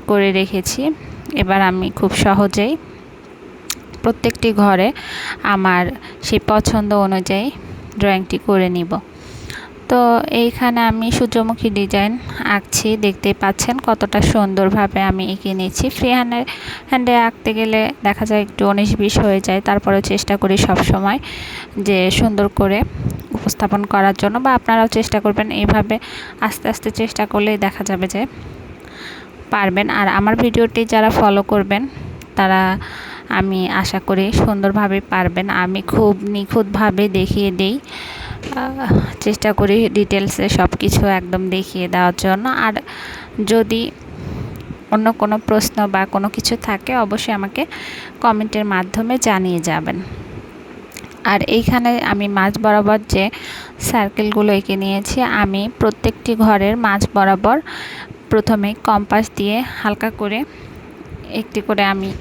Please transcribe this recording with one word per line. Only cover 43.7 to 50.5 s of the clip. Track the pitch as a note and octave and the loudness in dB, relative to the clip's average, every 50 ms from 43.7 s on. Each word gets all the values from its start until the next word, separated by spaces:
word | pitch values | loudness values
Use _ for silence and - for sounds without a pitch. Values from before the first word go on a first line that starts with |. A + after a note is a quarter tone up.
| A3 A3+ A#3 - - - - - - - - - - - - - - - - - - - - - | 0 -2 -2 -4 -8 -12 -18 -18 -16 -12 -12 -10 -8 -8 -10 -10 -10 -14 -14 -14 -16 -14 -6 -2
অন্য | G#3+ A3 A3 A3+ | 0 2 2 2
কোনো | A3+ - G#3+ G#3 G#3+ A3 - - | 2 2 0 0 0 -2 0 2
প্রশ্ন | G#3+ G#3+ G3+ - - A3 G#3 G3+ G3 | 2 2 2 0 0 0 0 0 2
বা | F#3+ F#3+ F#3+ - | 0 -2 0 -2
কোনো | G3 G3 G#3+ - | -2 -2 -2 -4
কিছু | A3 - - A#3 A#3 | -4 -4 -4 -4 -4
থাকে, | - A3+ G3+ G3 - - B3+ B3 A3 | -4 -4 -6 -4 -4 -2 0 0 0
অবশ্যই | F#3+ G#3 G#3+ - - G#3+ G3+ | 0 -2 -4 -2 -4 -4 -4
আমাকে | G3 G3 - B3+ D#4+ - - - - - - - - - - - | -4 -6 -4 -6 -6 -6 -8 -14 -12 -12 -14 -14 -14 -16 -10 0
কমেন্টের | - A#3 A3 G#3+ G#3+ G#3+ - G#3+ G#3+ | 0 2 2 2 -2 -2 -2 -2 -2
মাধ্যমে | G#3 G3 F#3 F#3 F#3 - A3 A3+ A#3 B3+ B3+ | 0 0 0 -2 -2 -4 -4 -2 0 0 0
জানিয়ে | - A3+ G3+ F#3 F#3 F#3 F3 E3+ | 2 2 2 2 2 0 0 0
যাবেন। | D#3+ F3 D#3 D#3+ D#3 - - F3+ F#3 - - - - - - - - - | -2 -2 -2 -2 -2 -4 -6 -6 -6 -10 -12 -12 -14 -14 -14 -14 -16 -16